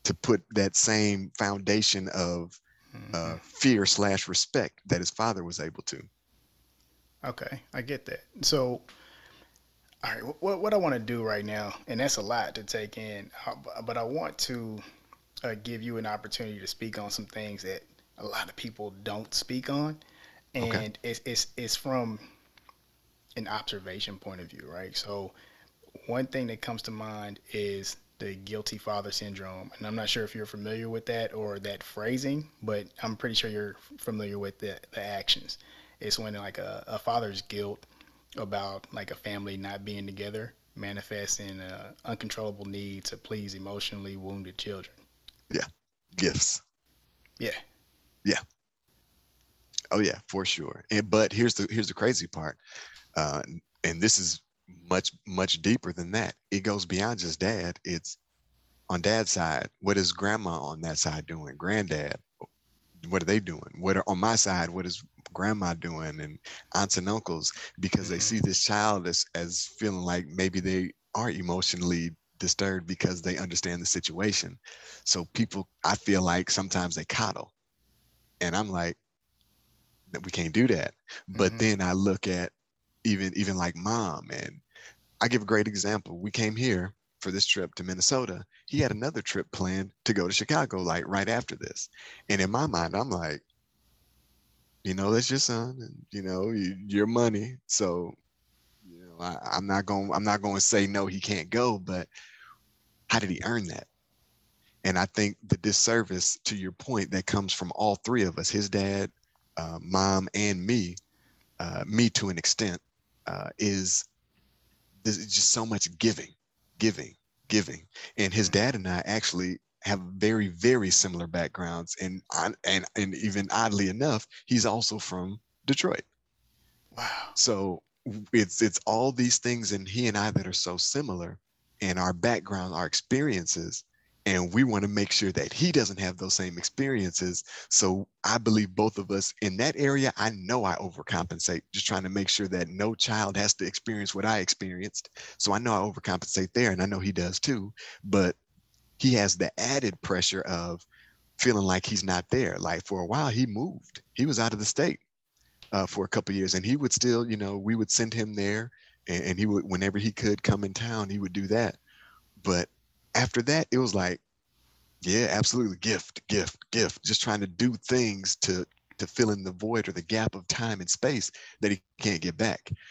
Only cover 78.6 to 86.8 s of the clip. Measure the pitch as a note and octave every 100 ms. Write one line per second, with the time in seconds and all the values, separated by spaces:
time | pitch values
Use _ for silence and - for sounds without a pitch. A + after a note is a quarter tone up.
78.6 | G#2+ F#2 E2+ - _ _ _ _ _ _
79.6 | _ _ _ _ _ F2+ F2+ - E2 F#2
80.6 | B2 F2+ - - - - - G2 F#2+ A2+
81.6 | A2 G2+ F#2 F#2+ G2 F#2+ - F#2 F2 -
82.6 | _ _ _ _ A2+ G2 F#2+ F#2 G2 F#2
83.6 | F2 - F#2 A3+ F3 D3+ - - - -
84.6 | - - - - _ - A#2 A#2+ G#2 A2
85.6 | G#2 G#2 G2+ G#2+ - F2 G2+ - G#2+ A2
86.6 | B2+ F#2